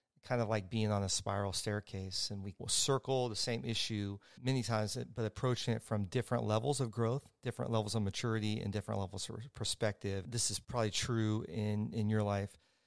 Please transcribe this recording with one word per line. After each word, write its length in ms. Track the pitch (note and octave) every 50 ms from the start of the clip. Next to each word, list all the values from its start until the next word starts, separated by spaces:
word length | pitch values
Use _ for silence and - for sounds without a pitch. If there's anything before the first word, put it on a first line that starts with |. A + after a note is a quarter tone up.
| _ _ _ _ -
kind 180 | - B2+ A#2+
of 80 | A#2 G#2
like 200 | A2 G#2+ F#2+ F2+
being 220 | A#2 A2+ G#2+ G#2
on 120 | G#2+ G2+ G2
a 60 | F#2
spiral 440 | - - - G2+ G2 G2+ G2+ G2 F#2
staircase, 760 | - - A2 G#2 G#2+ - - - F#2+ F#2+ F#2+ F#2 - - -
and 120 | G#2 G2 F#2+
we 100 | G2+ F#2 -
will 80 | - G#2+
circle 640 | - - - - C3+ C3 - - C3+ C3 B2 A#2+
the 60 | G#2+
same 280 | - - B2+ A#2 A#2+ B2+
issue 520 | A#2+ A2+ - - - A2+ G#2 G2+ G2 G2 G2 - - - -
many 220 | B2 B2+ C3+ C3 A2+
times, 340 | G2 A#2 G#2+ G#2+ G2+ - B2+ A#2+ - -
but 100 | - A2+
approaching 480 | G#2 - - - B2+ B2 - - A#2+ A2+
it 80 | A2+
from 240 | - - A2 G#2 G2+
different 380 | F#2 - B2+ A#2 - B2 A#2+ A2+
levels 380 | G#2+ A2 A2+ A#2 C#3 C#3+ C3+
of 100 | C3+ A2+
growth, 320 | G#2 A#2+ A#2 A2+ B2 C#3 - - - _ -
different 280 | B2+ - - B2+ B2+
levels 240 | A2+ A2 G#2+ G#2 G#2
of 60 | A2+ G#2
maturity, 560 | G2 - - - A#2 A2 A2 G#2+ G#2+ G#2+ -
and 120 | - G#2 F#2+
different 260 | G#2+ - - A2 G2+
levels 300 | G2 F#2 - G2 - -
of 60 | - - A#2 C#3+ -
perspective. 720 | - A2 - - - A#2 G#2+ G2+ - - G2+ G2 G2 F#2 A2+
This 220 | A#2 A#2 - -
is 80 | G#2 -
probably 320 | - - - A#2+ A2+ G#2+
true 540 | - - - - A#2+ A2+ A2 G#2+ G#2+ A2 - -
in, 440 | E2 A2 G#2+ G#2 G#2+ G#2 G#2+ A2+ -
in 160 | A2+ G#2+ G#2
your 140 | A2 G#2+ G#2
life. 260 | G#2 G2+ G2 G2 - - - _ _ _ _ _